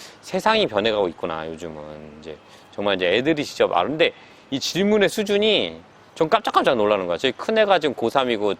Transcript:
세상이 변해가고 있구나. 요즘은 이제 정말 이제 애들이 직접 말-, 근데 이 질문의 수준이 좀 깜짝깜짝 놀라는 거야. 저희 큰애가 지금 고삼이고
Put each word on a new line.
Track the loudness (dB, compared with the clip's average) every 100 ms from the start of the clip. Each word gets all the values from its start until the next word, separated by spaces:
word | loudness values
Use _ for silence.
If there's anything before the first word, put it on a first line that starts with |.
| -20 -20
세상이 | -8 -4 0 0 0
변해가고 | 0 0 0 -2
있구나. | -2 -8 -6 -8
요즘은 | -10 -12 -12 -14 -16 -18 -18
이제 | -16 -18 -20 -20 -16
정말 | -6 -2 0
이제 | 2 2
애들이 | 2 0
직접 | -4 0 2
말-, | 2 0
근데 | 0 0 0 -14 -20 -8
이 | -6
질문의 | -4 0 2 2 2
수준이 | 0 -2 0 2 0 -2 -8 -18 -20 -14
좀 | -4 2
깜짝깜짝 | 2 2 2 2 2
놀라는 | 4 2 0
거야. | -2
저희 | -2
큰애가 | -2 0 2 4 4
지금 | 2
고삼이고 | -2 -2 0 0 0 0